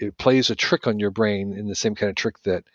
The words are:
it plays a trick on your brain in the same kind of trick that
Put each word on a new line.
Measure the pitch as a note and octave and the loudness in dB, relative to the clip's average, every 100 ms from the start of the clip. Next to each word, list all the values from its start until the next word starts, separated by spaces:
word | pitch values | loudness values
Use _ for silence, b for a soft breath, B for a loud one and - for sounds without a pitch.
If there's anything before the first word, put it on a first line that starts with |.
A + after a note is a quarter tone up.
it | G#2 - | -8 -2
plays | C3 C3 A#2+ | 2 4 4
a | A2 | 0
trick | - F3 - | 0 0 0
on | G#2 | 0
your | G#2 | 0
brain | G2 G#2+ G2+ G2 | 2 2 0 -2
in | G2 G#2 | -6 -6
the | |
same | F#2+ A2 | -2 -2
kind | G#2+ G#2 | 0 -2
of | F#2+ | 0
trick | A#2 - | -4 -4
that | G2+ F2+ - | -2 -2 -4